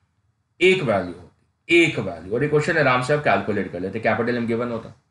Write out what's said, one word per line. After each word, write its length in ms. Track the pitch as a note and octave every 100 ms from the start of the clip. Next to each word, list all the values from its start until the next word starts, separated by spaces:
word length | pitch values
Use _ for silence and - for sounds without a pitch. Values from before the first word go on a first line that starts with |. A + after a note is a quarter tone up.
| _ _ _ _ _ _
एक 220 | F#3 F#3
वैल्यू 300 | C3 G2 F2+
होती, 720 | F2 - _ _ _ - E3+
एक 160 | D#3+ B2+
वैल्यू, 360 | F#2+ E2 F2+
और 80 | A#2+
ये 60 | C#3+
क्वेश्चन 300 | D3 D#3+ E3
आराम 240 | C3+ B2
से 120 | C3
आप 80 | D3
कैलकुलेट 480 | A#2+ G2 A2 G2+ F#2
कर 80 | F2
लेते, 200 | F#2+ A2
कैपिटल 360 | A2+ G#2+ A#2 A#2+
एम 100 | A2+
गिवन 240 | A2+ A#2+
होता 240 | A2+ - - _